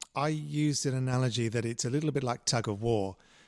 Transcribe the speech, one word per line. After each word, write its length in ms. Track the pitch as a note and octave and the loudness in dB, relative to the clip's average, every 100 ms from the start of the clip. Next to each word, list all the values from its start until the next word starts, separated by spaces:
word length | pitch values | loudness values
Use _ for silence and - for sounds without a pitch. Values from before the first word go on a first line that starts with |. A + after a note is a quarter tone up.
| - - | -10 -4
I 120 | D3+ | -2
used 580 | D#3 D3 D3 D3+ C#3 C#3+ | -2 -4 0 2 2 0
an 80 | |
analogy 540 | C3 B2+ B2+ C3 A2+ A#2 | 0 0 2 2 2 0
that 180 | A#2 A#2 | 0 -2
it's 200 | A#2 B2 | -2 -2
a 40 | |
little 220 | C#3 D#3 | 0 0
bit 120 | C#3 | 0
like 220 | B2 A#2+ - | 0 -2 0
tug 220 | B2 A2+ | 0 0
of 160 | G2+ | -2
war. 320 | A2+ A2+ F#2+ F#2+ - - | 2 2 0 -6 -18 -20